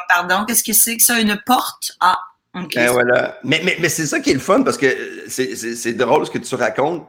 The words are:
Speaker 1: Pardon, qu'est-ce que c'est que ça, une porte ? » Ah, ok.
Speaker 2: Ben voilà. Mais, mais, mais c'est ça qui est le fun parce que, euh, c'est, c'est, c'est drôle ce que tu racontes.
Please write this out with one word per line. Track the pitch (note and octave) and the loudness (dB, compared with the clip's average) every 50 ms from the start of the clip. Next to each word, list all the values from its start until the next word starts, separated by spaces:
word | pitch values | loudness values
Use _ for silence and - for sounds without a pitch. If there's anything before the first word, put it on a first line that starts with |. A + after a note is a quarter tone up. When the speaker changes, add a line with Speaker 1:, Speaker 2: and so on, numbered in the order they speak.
| F3 - | 2 2
Speaker 1:
Pardon, | F#3 F3 F3 F3+ F#3 G3 G#3+ | 2 2 4 2 0 0 0
qu'est-ce | A3 A#3 A3 - | 0 0 -2 0
que | - G#3+ | 0 0
c'est | - - A3+ A#3 | 0 2 0 0
que | A3+ - | 0 2
ça, | - A#3+ A#3 | 2 2 2
une | A3+ G#3 G#3 G3+ - | 2 2 0 -2 0
porte ? » | - B3+ C4 B3+ - - - - - - - | 0 0 2 0 -4 -8 -10 -12 -10 -4 0
Ah, | - F3+ F3+ - - - _ _ _ _ - | 2 2 2 2 -4 -10 _ _ _ _ -10
ok. | F3 F3+ D#3 - | -10 -8 -4 0
Speaker 2:
Ben | B2+ A#2+ B2 | 2 2 4
voilà. | B2 B2 B2 B2 B2 B2 B2 B2 - - - | 4 4 4 4 4 2 2 0 -4 -6 -4
Mais, | B2+ D3 D#3+ E3+ | -2 0 0 0
mais, | F#3 - E3 | 0 -2 0
mais | E3 E3 | -2 -2
c'est | - - D#3 | -2 -2 -4
ça | C#3 - E4+ | -2 -2 -2
qui | - - | 0 0
est | D#3+ | 0
le | C3 | 0
fun | - - F#3+ C#4 - | 2 2 2 2 2
parce | C3+ A#2+ | 2 0
que, | - - | 2 2
euh, | C3 A#2+ - A2+ G2 F#2 - - G#2+ | 2 2 0 -4 -10 -12 -14 -14 -10
c'est, | - - C3 G#2+ G#2+ | -4 -4 -4 -4 -4
c'est, | - A2 A2+ A#2 | -8 -8 -8 -6
c'est | A#2 - A#2 A#2 | -6 -4 -4 -2
drôle | G#2 B2+ A#2 B2+ D3+ E3+ | 0 2 2 2 2 2
ce | - - | 0 -6
que | A#2+ | -8
tu | A#2 - - | -8 -6 -4
racontes. | A#2 A#2+ A2 - - C3 D3+ F3 D#3+ - | -2 -2 -2 0 0 -2 -2 -2 -6 -10